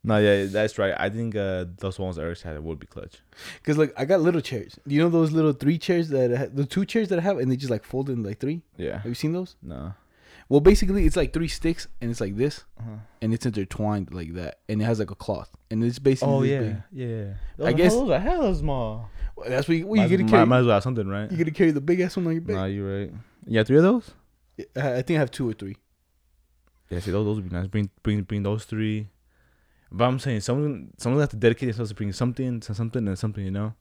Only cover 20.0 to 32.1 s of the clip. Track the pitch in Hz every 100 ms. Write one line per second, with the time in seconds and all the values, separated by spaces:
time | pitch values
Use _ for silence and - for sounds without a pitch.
20 | 180 170 110 110 113 127 120 101 127 120
21 | 98 98 107 170 165 151 170 147 143 170
22 | 175 - 170 160 170 95 95 101 98 98
23 | 101 110 - _ - 113 110 143 180 240
24 | - - _ _ _ - - 127 139 123
25 | 123 160 131 - 123 107 98 - _ _
26 | _ _ _ _ _ _ _ _ _ 90
27 | 98 90 104 107 92 90 95 107 101 _
28 | - 104 95 104 101 107 - 110 110 107
29 | 107 _ _ _ _ _ _ _ _ 92
30 | 120 131 131 110 98 127 151 113 62 _
31 | 120 139 143 110 117 - 127 110 110 101
32 | 104